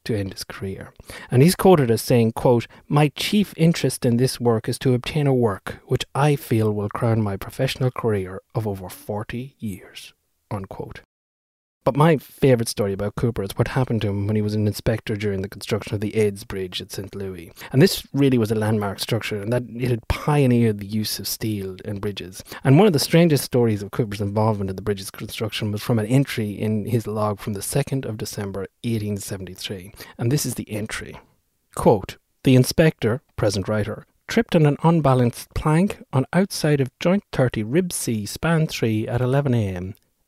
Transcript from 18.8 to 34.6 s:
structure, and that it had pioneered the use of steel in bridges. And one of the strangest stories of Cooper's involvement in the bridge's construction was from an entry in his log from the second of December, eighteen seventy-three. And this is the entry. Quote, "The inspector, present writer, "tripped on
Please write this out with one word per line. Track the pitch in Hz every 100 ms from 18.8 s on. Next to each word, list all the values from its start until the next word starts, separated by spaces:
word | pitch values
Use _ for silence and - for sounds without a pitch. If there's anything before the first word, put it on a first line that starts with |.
| 104 95
structure, | - 113 - 107
and | 101
that | 123 120
it | 113 123
had | 117 -
pioneered | - - 147 131 120 117 104
the | 98
use | 110 104 -
of | 101
steel | - 110 104 95 92
in | 104 101
bridges. | 104 98 87 95 - -
And | - 139
one | 214
of |
the | 147
strangest | - 165 170 143
stories | - 127 117 104
of | 98
Cooper's | - 113 101
involvement | 101 104 107 104 98
in | 92
the |
bridge's | 98 98 95
construction | - 107 - 107 - 107
was | 104
from | - 117
an | 107
entry | 131 135 - 107
in | 98 107 110 98
his | 117 107
log | 107 107 101
from | -
the | 98
second | - 143 139 135 127
of | 107
December, | 107 - 101 98 95 _ 120
eighteen | 110 104 104
seventy-three. | - 98 92 92 - 98 95 - - -
And | 120
this | 147 123
is | 117
the | -
entry. | 104 220 - - - _ _ _ _ _ -
Quote, | 180 110 - - _ _ -
"The | 127
inspector, | 127 - 160 - 117 123 _ -
present | 110 101 95
writer, | 107 104 104 - _ -
"tripped | - 233
on | 175